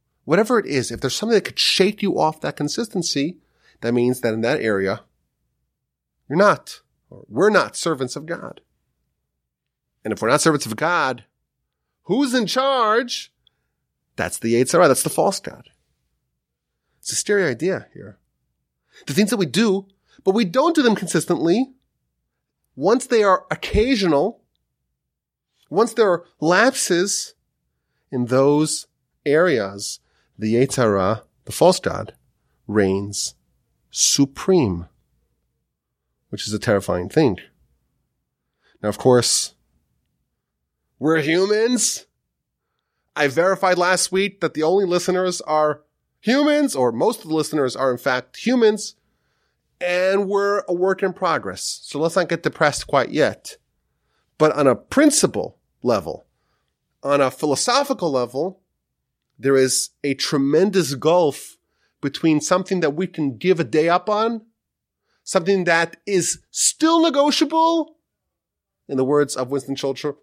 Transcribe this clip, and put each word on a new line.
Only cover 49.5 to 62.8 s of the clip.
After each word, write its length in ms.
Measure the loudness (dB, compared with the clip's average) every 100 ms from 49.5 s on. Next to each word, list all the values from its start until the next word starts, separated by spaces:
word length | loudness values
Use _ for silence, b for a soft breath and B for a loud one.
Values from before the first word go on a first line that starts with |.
| _ _ -8
and 480 | -4 0 0 0 0
we're 360 | 0 0 -2 -2
a 60 |
work 300 | -2 0 0
in 100 | -4
progress. 680 | -2 -2 -2 -4 -8 -10 -10
So 160 | -10 -4
let's 160 | -2 0
not 140 | -2
get 120 | -2
depressed 460 | -4 0 0 0 -2
quite 220 | 0 0
yet. 480 | 0 0 -2 -14 -20 _ _ _ _ _ _ _ 0
But 140 | 2
on 120 | 4 2
a 100 | 2
principle 840 | 0 2 4 4 0 -2 -8 -12 _ _
level, 420 | -2 -2 -2 -10 _ _ _ _ _ _ _ _
on 180 | -2 2
a 80 | 2
philosophical 800 | 0 -2 -2 0 0 0 -2 -2
level, 520 | -2 -4 -4 -8 -10 _ _ _ _ _ _ _ _
there 200 | 2 2
is 320 | 2 0 -6 _
a 100 | -6
tremendous 800 | -4 -2 -2 2 2 2 2 -2 -2
gulf 640 | 2 2 2 -2 -12 -20 _ _ _ _
between 400 | -8 -2 0 2
something 400 | 2 -2 0
that 160 | -2